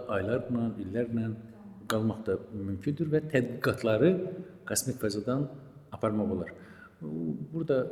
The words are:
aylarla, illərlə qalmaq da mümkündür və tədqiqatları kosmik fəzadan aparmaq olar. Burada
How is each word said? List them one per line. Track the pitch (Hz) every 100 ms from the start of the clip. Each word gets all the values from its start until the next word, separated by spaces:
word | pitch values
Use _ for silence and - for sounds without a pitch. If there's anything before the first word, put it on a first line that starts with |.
aylarla, | - 101 98 123 120 120 117
illərlə | 104 95 110 117 113 113 110 - - - - -
qalmaq | 110 110 104
da | - 95 -
mümkündür | 104 98 95 143 147 160
və | 156
tədqiqatları | 156 131 117 - - - 113 110 151 185 - - - -
kosmik | - 107 131 -
fəzadan | 107 104 104 131 143 - - - -
aparmaq | - 110 107 104
olar. | 92 85 - - - - -
Burada | 156 80 165 139 143 160 156 135 123